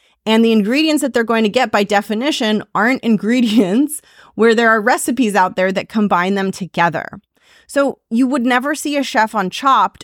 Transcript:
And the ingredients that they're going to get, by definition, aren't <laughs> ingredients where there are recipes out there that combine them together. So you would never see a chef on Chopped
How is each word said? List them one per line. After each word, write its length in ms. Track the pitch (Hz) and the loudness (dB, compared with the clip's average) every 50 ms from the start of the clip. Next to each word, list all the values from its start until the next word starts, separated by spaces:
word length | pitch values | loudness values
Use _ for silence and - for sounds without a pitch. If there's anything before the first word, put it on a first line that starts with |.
| _ _ _ _ - | _ _ _ _ -2
And 180 | 214 220 226 226 | 2 2 4 4
the 80 | 226 | 4
ingredients 500 | 220 220 196 208 254 294 320 311 302 294 294 | 2 2 2 0 0 0 0 0 0 0 -2
that 100 | 240 - | -2 -2
they're 100 | 240 226 | -2 -2
going 200 | 226 226 226 220 | 0 0 0 0
to 60 | 202 | 0
get, 220 | - 254 233 220 | 0 0 0 0
by 140 | - 208 202 | 0 0 0
definition, 760 | - 208 202 208 - 214 220 254 302 294 - 240 214 214 202 - _ - | 2 0 -2 0 -2 -6 -4 -4 -4 -4 -2 -2 -2 -2 -2 -4 _ -2
aren't 260 | 185 208 247 262 - | -2 0 0 0 -2
<laughs> 20 | - | 0
ingredients 1000 | 233 220 - 196 214 247 262 240 214 214 247 196 175 202 254 302 294 - - _ _ _ _ - _ - | 0 0 0 0 0 0 0 2 2 2 2 2 2 2 0 0 -2 -4 -10 _ _ _ _ -20 _ -2
where 180 | 202 220 233 220 | 2 2 2 4
there 160 | 226 233 226 | 4 4 2
are 120 | 226 220 | 2 2
recipes 540 | 208 247 294 - - 311 240 254 240 208 196 | 2 0 0 0 -2 -4 -2 0 0 2 2
out 200 | 196 185 185 - | 2 2 0 0
there 160 | 185 185 190 | -2 -2 0
that 160 | 190 190 - | 0 -2 -6
combine 480 | - - 220 214 185 196 175 180 190 202 | -4 -2 -2 0 0 0 0 0 0 0
them 160 | 196 190 190 | -2 -2 -4
together. 560 | - - 185 160 - 170 170 170 147 - - - - 202 _ _ _ _ _ _ _ _ _ | -4 -8 -10 -6 -2 0 0 0 0 -4 -8 -10 -14 -20 _ _ _ _ _ _ _ _ _
So 340 | - - 277 277 262 - _ _ - | -6 -2 -2 0 -2 -2 _ _ -4
you 180 | 226 233 269 | -2 0 0
would 180 | 247 269 254 233 | 0 0 0 0
never 300 | 254 247 254 254 285 311 | 0 0 0 -2 -2 -6
see 220 | - - 294 294 | -6 -4 -4 -4
a 60 | 277 254 | -4 -4
chef 300 | - - 226 220 220 - | -2 0 -2 0 0 -2
on 160 | 214 185 180 | -4 -4 -4
Chopped 540 | - - 269 269 262 220 185 202 _ - | -4 -2 0 2 2 2 0 -2 _ -10